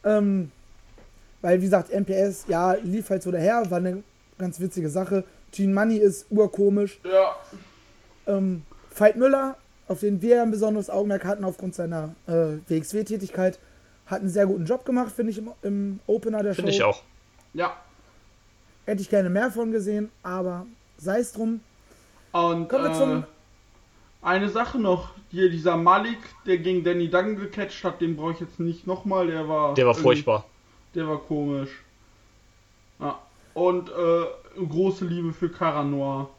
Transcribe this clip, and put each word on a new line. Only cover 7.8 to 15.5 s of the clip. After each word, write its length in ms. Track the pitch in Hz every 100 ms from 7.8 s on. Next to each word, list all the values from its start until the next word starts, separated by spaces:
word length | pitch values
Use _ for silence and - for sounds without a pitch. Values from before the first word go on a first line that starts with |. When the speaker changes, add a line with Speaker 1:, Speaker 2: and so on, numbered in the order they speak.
| _ - _ _ -
Speaker 1:
Ähm, 360 | 196 190 175 - - - -
Veit 200 | - 233
Müller, 400 | 262 269 269 269 _ _ -
auf 120 | 190
den 220 | 208 196
wir 200 | 220 240
ein 80 | 226
besonderes 380 | 214 214 214 190
Augenmerk 360 | - 208 196
hatten 200 | 180 208
aufgrund 300 | 190 175 185
seiner, 400 | - 170 165 156 165 -
äh, 320 | 165 160 151 -
W-X-W-Tätigkeit, 920 | 160 156 214 202 214 190 - 185 185 - - _ _ -
hat 140 | 190
einen 100 | 196
sehr 160 | 190 196
guten 180 | 196
Job 200 | 160 254
gemacht, 280 | 262 247 233
finde 180 | 220 226
ich, 60 | 208
im, 120 | 220